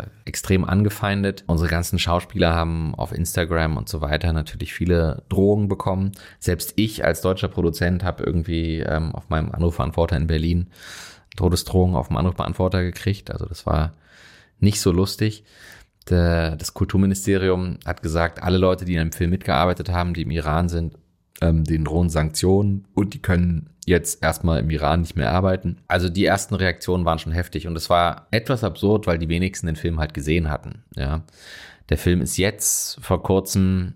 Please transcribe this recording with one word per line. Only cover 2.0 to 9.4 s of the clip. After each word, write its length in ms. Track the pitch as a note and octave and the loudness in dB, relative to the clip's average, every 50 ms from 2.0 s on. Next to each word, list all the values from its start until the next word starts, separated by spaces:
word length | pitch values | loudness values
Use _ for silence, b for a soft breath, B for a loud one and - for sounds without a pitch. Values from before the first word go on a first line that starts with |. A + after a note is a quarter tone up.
| - F2 F2 F2 - - - F#2 F2+ E2 E2 | 0 2 0 0 -2 -2 -2 2 2 2 2
haben 400 | E2 E2 E2 E2 E2 D#2+ D2+ - | 2 0 0 -2 -2 -4 -4 -4
auf 180 | - - - | -4 -6 -6
Instagram 680 | - - F2 - - F#2 E2+ D#2+ F2 E2 D#2+ D#2+ D#2 G#1+ | -4 -4 -4 -2 0 -2 -2 0 0 0 0 0 0 -2
und 120 | G#1 - | -4 -6
so 100 | - D2+ | -6 -4
weiter 320 | D2+ D2 D2+ D#2 - E2+ | -4 -2 -2 0 0 0
natürlich 440 | D#2+ D#2+ D2+ - - - E2+ - - | 0 0 -2 -4 -6 -10 -8 -8 -6
viele 480 | - E2+ F2 F2 E2+ E2 D#2+ - - - - | -2 0 2 4 4 2 2 -2 -4 -6 -4
Drohungen 400 | G2 F#2+ F#2+ G2+ G#2 G#2 G#2 G2 | 0 4 4 4 4 4 2 0
bekommen. 440 | G2 - - G#2 F#2 F#2 G2 G2 G2 B B B B B | -2 -2 -2 -2 -2 0 -2 -2 -4 B B B B B
Selbst 340 | - F#2 F2 D#2+ - - - | -2 -2 -2 -2 -2 -4 0
ich 280 | - A2 A2 - - - | 0 0 0 0 0 0
als 180 | E2+ E2+ - | 0 0 2
deutscher 260 | - F#2 F#2+ - G#2 - | 2 0 0 0 -2 -4
Produzent 560 | - - E2+ E2+ D#2+ - F2+ E2+ F#2 F2+ F#2 | -2 0 0 0 0 2 0 0 0 0 0
habe 200 | F2+ E2 - - | -2 -4 -2 -2
irgendwie, 560 | - E2+ E2+ D#2+ - E2 E2 E2 E2 D#2+ D#2+ | -2 0 0 -2 -2 -2 -2 -2 -2 -2 -2
ähm, 340 | - - D#2 D#2 D#2+ D#2+ - | -2 -2 -2 -2 -2 -2 -6
auf 140 | - - - | -8 -6 -4
meinem 220 | D#2+ D#2+ | -2 -2